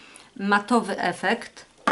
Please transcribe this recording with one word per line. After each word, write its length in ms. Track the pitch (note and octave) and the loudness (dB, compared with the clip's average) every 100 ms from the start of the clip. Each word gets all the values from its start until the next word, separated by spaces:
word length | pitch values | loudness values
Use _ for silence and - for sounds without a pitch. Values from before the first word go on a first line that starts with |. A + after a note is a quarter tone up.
| - - - - | -20 -20 -20 -6
matowy 600 | G3 G3+ G3+ A#3+ G3 F#3+ | 2 2 4 2 2 -2
efekt, 680 | F3+ E3+ F#3 A#3 - - - _ - | -2 -2 -2 -2 -6 -18 -20 _ -2